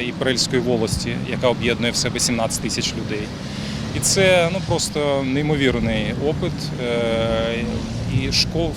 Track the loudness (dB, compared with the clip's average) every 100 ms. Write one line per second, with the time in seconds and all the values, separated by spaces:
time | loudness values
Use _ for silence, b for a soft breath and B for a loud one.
0 | -2 -2 0 0 2 0 2 0 0 -2
1 | -4 -4 -4 0 0 2 0 0 0 0
2 | -2 0 0 0 0 -2 -4 -2 -2 -4
3 | -4 -4 -6 -8 B B B B B -2
4 | 0 4 6 6 4 0 0 0 0 -2
5 | 0 0 0 0 2 2 2 2 2 0
6 | 0 0 0 0 -2 -2 -4 -4 -2 0
7 | 0 2 2 2 0 0 -2 -2 -4 -4
8 | 0 0 2 0 0 0 0